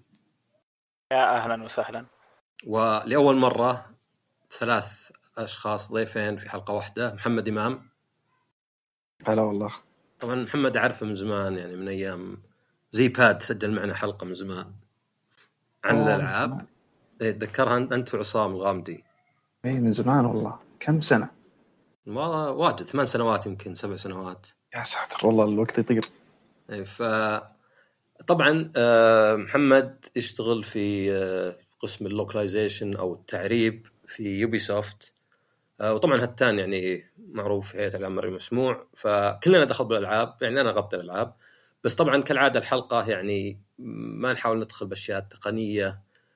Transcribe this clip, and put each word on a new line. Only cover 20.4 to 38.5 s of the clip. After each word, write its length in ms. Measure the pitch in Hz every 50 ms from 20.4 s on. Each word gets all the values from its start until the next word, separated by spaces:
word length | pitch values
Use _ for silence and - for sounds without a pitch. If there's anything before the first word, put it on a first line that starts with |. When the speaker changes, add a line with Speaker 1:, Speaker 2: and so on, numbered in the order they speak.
| 113 - - - - _ _ -
Speaker 3:
كم 220 | - 151 156 160
سنة؟ 280 | 151 - 135 110 - - - _ _ _ _ _ _ _ _ _ _ _ _ _ -
Speaker 2:
والله 440 | - 104 131 156 170 160 156 156 139
واجد، 320 | 131 139 170 165 - - -
ثمان 220 | - - 139 135
سنوات 400 | 120 - 117 117 113 107 98 -
يمكن، 280 | 104 95 98 - 95 92
سبع 220 | - - 101 95
سنوات. 520 | 87 - 98 92 95 92 92 90 - - - _ _ _ _ -
Speaker 3:
يا 80 | 120 117
ساتر، 440 | - - - - - - - -
والله 160 | 110 113 110 104
الوقت 360 | 107 104 104 113 - - 123
يطير. 300 | 110 - 120 110 - - - _ _ _ _ _ _ _ _ _ _ -
Speaker 2:
إيه، 140 | 107 101 95
ف-، 600 | 98 - - 117 113 110 110 110 107 107 107 - - _ _ _ _ _ _ _ _ _ _ _ _ _ - -
طبعا، 440 | - 175 160 135 147 156 160 160 160 -
آه، 600 | 127 120 120 117 117 117 110 113 110 107 107 110
محمد 680 | 107 104 - - 143 147 135 135 135 131 135 - - - - -
يشتغل 480 | 123 117 - - - 110 117 117 110 104
في، 480 | - - 110 101 101 101 98 95 98
آه، 460 | 98 95 95 92 92 92 92 90 87 - _ _ _ -
قسم 260 | - 107 - - 107
اللوكلايزيشن 920 | 95 104 107 101 101 - 107 104 95 95 107 107 101 104 - 107 101 98
أو 180 | 95 92 92 87
التعريب 720 | - - - 107 90 92 101 120 117 113 110 110 113 - - _ _ _
في 320 | - - - 110 101 98 98
يوبي 200 | 113 113 117 110
سوفت. 560 | - - 101 104 104 101 - - - - _ _ _ _ _ _ _ _ _ _ _ _ _ -
آه، 120 | 104 110 110
وطبعا 300 | 107 - 156 139 117 120
هتان 360 | 117 - - 131 120 107 101
يعني 520 | 92 95 98 92 90 92 90 87 - _ _
معروف 540 | - 226 185 - 110 101 101 104 98 101 101
في 60 | -
هيئة 100 | 95 104
الإعلام 240 | 98 98 101 98 95
المرئي 180 | 95 98 98 98
المسموع، 580 | 95 90 - -